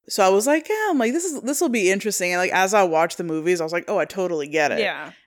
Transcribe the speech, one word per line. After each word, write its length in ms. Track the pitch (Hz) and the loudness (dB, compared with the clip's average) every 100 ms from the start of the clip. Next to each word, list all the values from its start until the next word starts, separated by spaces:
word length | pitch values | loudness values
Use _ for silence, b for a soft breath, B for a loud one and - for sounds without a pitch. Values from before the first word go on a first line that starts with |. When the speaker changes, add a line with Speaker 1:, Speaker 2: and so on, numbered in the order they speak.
| - | -6
Speaker 1:
So 120 | - | 2
I 40 | 190 | 4
was 160 | 196 247 | 4 2
like, 220 | 311 311 | 0 0
"Yeah," 200 | 427 427 | -2 0
I'm 80 | 285 | 0
like, 160 | 226 | 0
"This 100 | 320 | 0
is, 180 | 359 277 | -4 -6
this 180 | 240 294 | -4 -2
will 80 | 339 | 0
be 200 | 233 185 | 2 2
interesting." 420 | 196 214 196 180 | 0 -2 -2 -2
And, 60 | 180 | 0
like, 120 | 185 | 0
as 220 | 185 190 | 2 2
I 100 | 208 | 4
watched 340 | 185 160 170 - | 4 4 2 -2
the 60 | |
movies, 380 | 175 160 160 175 | -4 -2 0 0
I 20 | |
was 80 | 160 | 0
like, 140 | 170 - | -4 -2
"Oh, 100 | 190 | -2
I 60 | 151 | -2
totally 420 | 196 180 160 143 | -2 -4 -4 -2
get 220 | 156 143 | 0 0
it." 60 | 110 | 0
Speaker 2:
Yeah. 340 | 196 147 151 - | -2 -6 -12 -18